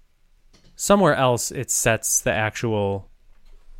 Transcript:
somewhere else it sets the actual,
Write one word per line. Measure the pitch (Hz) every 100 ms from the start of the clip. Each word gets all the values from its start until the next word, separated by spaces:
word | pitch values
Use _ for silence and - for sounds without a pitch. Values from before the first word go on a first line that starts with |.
| _ _ _ _ _ _ -
somewhere | - - 202 175
else | 139 127 120 -
it | - 120
sets | - 120 110 - -
the | 127
actual, | 95 110 - 117 107 101 98 - - - - - - -